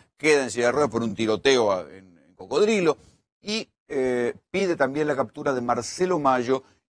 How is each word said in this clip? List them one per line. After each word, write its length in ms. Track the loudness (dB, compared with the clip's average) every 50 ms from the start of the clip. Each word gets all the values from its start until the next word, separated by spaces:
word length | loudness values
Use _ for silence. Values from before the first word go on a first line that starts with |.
| _ _ _
queda 260 | -2 2 4 4 4
en 80 | 2 0
silla 160 | -2 0 2
de 60 | 2
ruedas 180 | 2 2 0 0
por 120 | 0 -2
un 120 | -2 -4 -2
tiroteo 580 | -2 -2 0 0 2 2 4 4 4 4 2
a-, 100 | 0 -2
en, 360 | -4 -8 -16 -20 -20 -20 -20 _
en 160 | _ _ _
Cocodrilo, 640 | -18 -10 -4 0 2 2 2 2 2 2 0 0 -2 -4 _ _ _ _ _ _ _
y, 260 | -10 -8 -8 -8 -8 -10 _ _ _ -8
eh, 460 | -4 -2 -2 0 0 0 -2 -2 -4 -8 _ _
pide 240 | -4 -2 -2 -2 0
también 300 | 0 0 0 0 -2 -2
la 80 | -2 -2
captura 380 | -2 -4 -6 -6 -6 -4 -2
de 80 | -2 -2
Marcelo 580 | 0 -2 -2 -2 -4 -6 -4 -2 -2 0 0 0
Mayo 440 | 2 2 2 2 2 0 -2 -2 -4 _ _ _ _